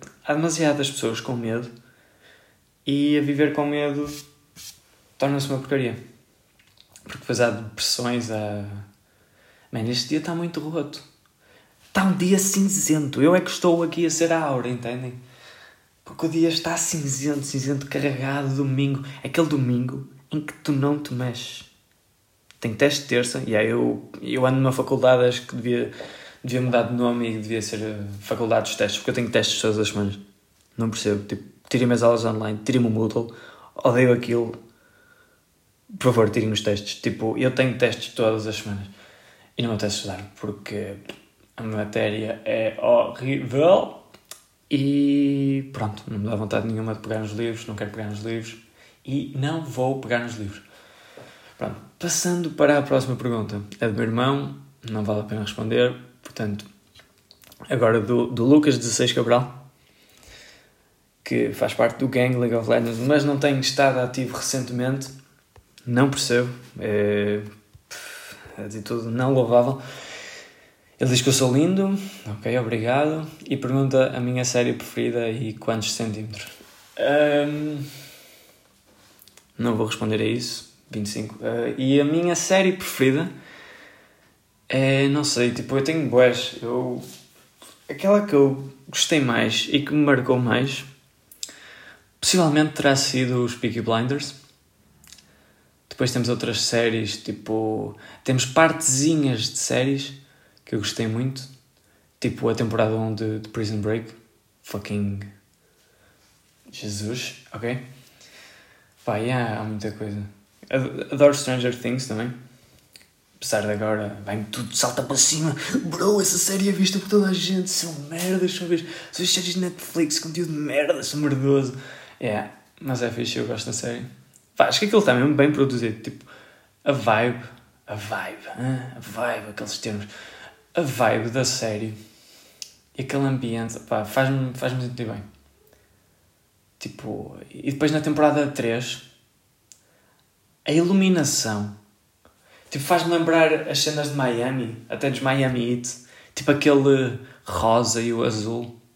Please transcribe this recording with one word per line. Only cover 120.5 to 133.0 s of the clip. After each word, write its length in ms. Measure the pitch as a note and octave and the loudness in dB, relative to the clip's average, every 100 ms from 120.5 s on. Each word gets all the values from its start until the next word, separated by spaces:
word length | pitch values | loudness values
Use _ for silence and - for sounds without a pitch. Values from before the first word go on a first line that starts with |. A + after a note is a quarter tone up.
de 60 | D3+ | -4
merda, 440 | D3 C#3 C#3+ C3+ | -2 0 2 0
são 160 | - D3 | -2 -2
merdoso. 580 | D3 C3+ C#3 C#3 B2+ - - - - - | 0 2 4 4 2 -6 -14 -18 -20 -8
Yeah, 320 | A#2+ G#2+ - - _ - | -4 -4 -6 -14 _ -12
mas 220 | C3+ B2 | -4 -2
é 100 | A#2+ | -2
fixe, 280 | A#2 A#2 - | -2 -4 -4
eu 80 | A2+ | -4
gosto 200 | A#2 - | -4 -6
da 60 | |
série. 320 | A#2 A#2+ A#2+ C3 - _ _ _ | -6 -6 -8 -10 -16 _ _ _
Pá, 120 | - D3 | 4 4
acho 140 | - | 4
que 40 | |
aquilo 160 | G#3 G#3+ | 4 6
tá 140 | G3 | 6
mesmo 200 | B2 C#3 | 6 4
bem 160 | C#3+ D3 | 6 4
produzido. 520 | C#3+ C3+ B2 A2+ G#2+ | 4 2 2 -2 -4
Tipo, 240 | - - - - - _ _ _ | -10 -12 -20 -20 -20 _ _ _
a 80 | - | -2
vibe, 500 | C3 A2+ A2 B2 A#2 - - _ _ - | 0 2 2 2 -2 -10 -20 _ _ -12
a 80 | |
vibe, 520 | G#2 - G2+ - - - - | -10 -6 -6 -8 -12 -14 -6
hã? 340 | B2+ C3 B2 - | -2 -2 -6 -14
A 40 | |
vibe, 480 | - A2 A#2+ A2 G#2 | -12 -4 -4 -4 -8
aqueles 300 | G#2 G#2 - | -10 -8 -6
termos. 280 | A#2 G#2 G#2 - - - - - _ | -6 -6 -8 -16 -20 -20 -20 -20 _
A 60 | - | -4
vibe 500 | D3+ A2 A2 A2+ A2+ | -2 2 2 2 0
da 140 | C3 | 0
série 500 | B2 - A2+ G#2+ A2 G#2 - - _ - - - - _ _ | 0 0 -2 -4 -6 -10 -18 -20 _ -20 -20 -20 -20 _ _
e 60 | - | -10